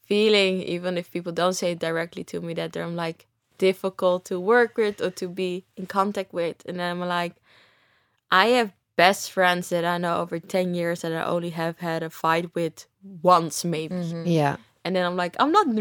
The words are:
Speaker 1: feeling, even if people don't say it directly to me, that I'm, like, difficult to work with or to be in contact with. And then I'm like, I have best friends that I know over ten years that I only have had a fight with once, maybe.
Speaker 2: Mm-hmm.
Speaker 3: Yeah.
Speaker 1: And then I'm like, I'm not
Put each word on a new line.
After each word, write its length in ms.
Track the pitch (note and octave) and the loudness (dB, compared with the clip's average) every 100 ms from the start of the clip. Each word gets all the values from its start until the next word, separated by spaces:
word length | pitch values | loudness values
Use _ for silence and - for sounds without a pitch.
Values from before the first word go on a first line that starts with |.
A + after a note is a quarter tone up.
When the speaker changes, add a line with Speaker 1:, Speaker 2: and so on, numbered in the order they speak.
| _ | _
Speaker 1:
feeling, 580 | G#3 G#3+ G#3 F#3+ F#3 | 2 4 4 4 0
even 340 | - F3 F3+ F3 | -4 -4 -2 -4
if 140 | F3 | -4
people 200 | F3 F3 | -8 -6
don't 220 | E3 F3 | 0 0
say 180 | F#3 F3+ | 0 -4
it 60 | E3+ | -2
directly 440 | E3 E3 E3+ - F3 | -4 -4 -6 -10 -10
to 160 | F3 | -8
me, 120 | E3+ E3 | -8 -8
that 200 | E3 E3 | -6 -6
I'm, 200 | E3+ E3+ | -8 -6
like, 320 | E3 E3 _ _ _ _ | -6 -8 _ _ _ _
difficult 640 | F#3+ F#3+ F#3+ - F#3 F3+ - | 2 2 -4 0 0 0 -2
to 140 | F#3 | -4
work 380 | F3+ A#3+ A#3 - | 2 4 4 2
with 220 | G#3+ G#3 | -2 -2
or 100 | F3+ | -6
to 160 | - F#3 | -4 -10
be 360 | F#3 F#3 F3+ _ - | -4 -4 -4 _ -14
in 100 | F#3 | -6
contact 480 | G3+ G3 G3+ F#3+ | -2 -2 -2 -6
with. 240 | F3+ E3+ - - | -4 -4 -6 -10
And 120 | F3+ | -6
then 100 | F3 | -4
I'm 160 | F3 F3+ | -4 -4
like, 280 | F3 F3 - _ _ _ _ _ _ _ _ _ | -2 -4 -8 _ _ _ _ _ _ _ _ _
I 160 | F#3 G#3+ B3 | 4 6 4
have 140 | A3 _ _ - | 2 _ _ 4
best 360 | F3 G3+ - | 4 4 -4
friends 380 | - F3+ F3 F3 | 2 2 2 -2
that 160 | F3 E3+ | -2 0
I 140 | F3 | -2
know 180 | F3 F3 | -2 -2
over 180 | E3+ E3+ | -2 -8
ten 340 | - F#3+ F3+ | -4 -2 -2
years 280 | F3 E3+ E3+ | -2 -2 -4
that 120 | E3+ | -4
I 100 | D#3+ | -4
only 280 | - F3 E3+ | -2 -4 -4
have 260 | E3 E3 E3+ | -4 -6 -4
had 220 | F3 E3 | -6 -6
a 80 | D#3+ | -6
fight 460 | - D#3+ E3 F3 - | -4 0 0 -2 -4
with 320 | E3 - - _ G3 F#3 | -4 -6 -20 _ -20 -2
once, 420 | F3 F3+ E3 - | 4 4 4 -4
maybe. 300 | F3 D#3 D#3+ | -4 -4 -4
Speaker 2:
Mm-hmm. 320 | F3+ E3+ E3 E3 | -6 -6 -4 2
Speaker 3:
Yeah. 320 | E3 C#3+ - _ _ | 4 2 0 _ _
Speaker 1:
And 120 | E3+ F#3 | -4 0
then 100 | F3 | 0
I'm 100 | F3+ | 0
like, 200 | F3+ - | -4 0
I'm 120 | C#4 | 4
not 160 | F#4+ F4 A3 | 4 2 0